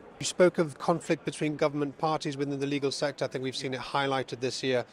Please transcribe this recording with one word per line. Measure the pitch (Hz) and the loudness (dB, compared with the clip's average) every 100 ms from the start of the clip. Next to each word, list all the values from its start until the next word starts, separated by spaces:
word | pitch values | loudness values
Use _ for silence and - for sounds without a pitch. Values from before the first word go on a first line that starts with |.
| - - | -18 -8
You | 151 | -2
spoke | - 180 - | 6 6 6
of | 160 131 | -2 -2
conflict | - 165 - 160 - | -2 0 0 -2 -2
between | - 151 147 | -2 -2 2
government | 156 147 143 127 | 0 0 -4 -2
parties | 160 156 156 135 | 0 0 -2 -4
within | 143 143 | -4 -2
the | 139 | -2
legal | 143 139 | 0 0
sector. | 135 147 - 135 | 0 -2 -2 -4
I | |
think | 135 | -4
we've | 131 120 | -4 -4
seen | 143 | -4
it | 127 | -6
highlighted | 120 143 139 135 123 120 | -2 0 2 0 -2 -4
this | 127 - | -4 -2
year | 135 123 117 | 0 0 0